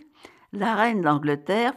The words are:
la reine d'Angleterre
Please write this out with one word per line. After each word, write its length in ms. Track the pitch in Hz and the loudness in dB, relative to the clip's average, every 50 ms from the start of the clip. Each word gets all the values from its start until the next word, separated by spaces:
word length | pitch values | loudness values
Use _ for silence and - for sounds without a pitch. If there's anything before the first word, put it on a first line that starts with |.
| - _ _ _ - - - _ _ _ | -10 _ _ _ -20 -20 -20 _ _ _
la 220 | - 202 208 233 226 | -8 -4 -2 -2 0
reine 280 | 202 220 240 226 202 | 2 2 2 2 2
d'Angleterre 720 | 170 147 147 143 151 147 143 143 147 - 190 220 240 254 262 | 2 2 2 2 2 0 -2 -2 -2 -2 0 0 0 0 -2